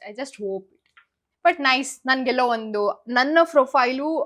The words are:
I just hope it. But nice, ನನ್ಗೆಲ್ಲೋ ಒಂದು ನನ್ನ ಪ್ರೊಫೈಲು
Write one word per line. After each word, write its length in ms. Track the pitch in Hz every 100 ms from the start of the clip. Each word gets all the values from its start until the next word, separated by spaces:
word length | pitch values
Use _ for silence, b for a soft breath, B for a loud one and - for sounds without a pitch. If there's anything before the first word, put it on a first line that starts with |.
I 80 | 208
just 220 | 214 269 -
hope 320 | 202 190 190
it. 80 | _ _ _ _ _ _ _ 349
But 120 | 349
nice, 340 | 277 262 269 - 254
ನನ್ಗೆಲ್ಲೋ 400 | 269 254 254 247
ಒಂದು 340 | 233 220 208 202 - -
ನನ್ನ 280 | 247 269 320 330
ಪ್ರೊಫೈಲು 580 | 294 262 277 247 262 294 320